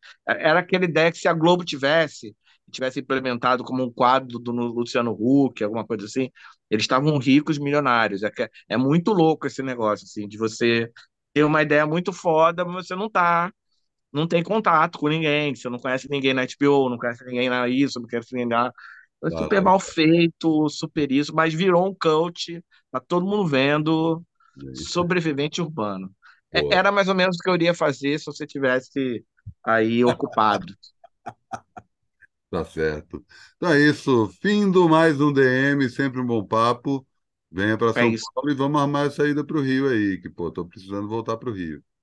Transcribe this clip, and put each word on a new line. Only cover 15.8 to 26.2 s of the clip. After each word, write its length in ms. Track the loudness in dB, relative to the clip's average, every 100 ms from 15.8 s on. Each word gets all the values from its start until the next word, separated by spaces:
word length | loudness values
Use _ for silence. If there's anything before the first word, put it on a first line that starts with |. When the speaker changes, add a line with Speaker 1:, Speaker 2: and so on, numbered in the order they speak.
| -4 -4 -4
Speaker 1:
ninguém 240 | -2 0
na 80 | 0
H 120 | -2 0
B 80 | 2
O, 200 | 4 2
não 80 | -2
conhece 260 | -6 -8 -8
ninguém 220 | -4 -2
na 180 | 0 0
isso, 320 | 0 0 -2
não 80 | -8
conhece 240 | -8 -6
ninguém 140 | -6 -2
na. 240 | 0 0 -4 -20 -20 _ _
É 60 | -6
Speaker 2:
Claro. 180 | -4 0
Speaker 1:
super 120 | 2
mal 180 | 4 2
feito, 880 | 2 0 4 4 4 2 0 2 0
super 400 | -2 -8 -4 0
isso, 240 | 0 0
mas 180 | 0 0
virou 360 | 2 2 4 2
um 60 |
cult, 680 | 0 0 2 0 -4 -12 -12 -16 _ _
tá 100 | -10
todo 260 | -2 -2 0
mundo 200 | 0 2
vendo, 760 | 2 2 2 2 0 0 -2 -6 _ _ -20
Speaker 2:
É 160 | -16 -12
isso. 160 | -6 -2
Speaker 1:
Sobrevivente 640 | 0 0 -2 -2 -4 -4
Urbano. 520 | -6 -4 -6 -6 -10 -16